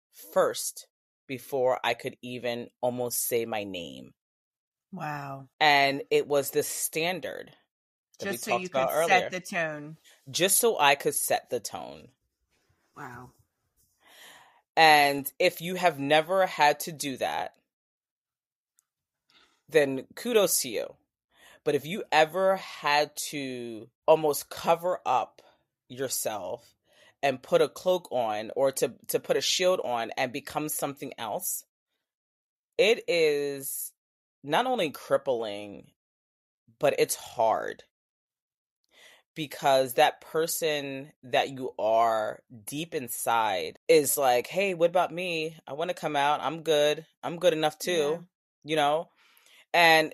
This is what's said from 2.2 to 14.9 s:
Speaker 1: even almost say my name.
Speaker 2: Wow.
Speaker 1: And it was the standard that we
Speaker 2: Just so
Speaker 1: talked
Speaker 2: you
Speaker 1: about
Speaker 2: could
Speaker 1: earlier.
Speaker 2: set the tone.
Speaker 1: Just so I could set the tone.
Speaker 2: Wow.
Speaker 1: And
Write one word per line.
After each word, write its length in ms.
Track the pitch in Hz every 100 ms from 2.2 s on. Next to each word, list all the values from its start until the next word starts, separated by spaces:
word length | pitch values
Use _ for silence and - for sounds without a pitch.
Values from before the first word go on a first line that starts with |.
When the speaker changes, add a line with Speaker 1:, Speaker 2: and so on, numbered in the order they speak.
Speaker 1:
even 480 | 123 123 120 120 117 -
almost 440 | 123 123 120 - -
say 200 | 120 113
my 180 | 110
name. 480 | 101 90 80 64 65 _ _ _ _ _ _ _ _
Speaker 2:
Wow. 560 | 185 151 147 139 139 131 -
Speaker 1:
And 440 | 151 143 139 139 -
it 180 | 147 131
was 220 | 143 135
the 120 | 147
standard 880 | 156 - - 160 170 180 - - - - _ _ _ _ _ -
that 80 | 196
we 60 |
Speaker 2:
Just 120 | -
so 60 | 220
Speaker 1:
talked 120 | 147
Speaker 2:
you 60 | 185
Speaker 1:
about 220 | 135 131
Speaker 2:
could 60 | 151
Speaker 1:
earlier. 120 | 165
Speaker 2:
set 220 | 185 -
the 100 | 185
tone. 560 | - 185 160 151 147 160 _ _ -
Speaker 1:
Just 280 | 131 185 -
so 200 | 233 -
I 160 | 143
could 200 | 143 151
set 340 | - - 123 -
the 120 | 123
tone. 480 | - 90 64 78 - _ _ _ _ _ _ _ _
Speaker 2:
Wow. 360 | 147 139 123 123 _ _ _ _ _ _ _ _ - - - _ _ _ -
Speaker 1:
And 560 | 160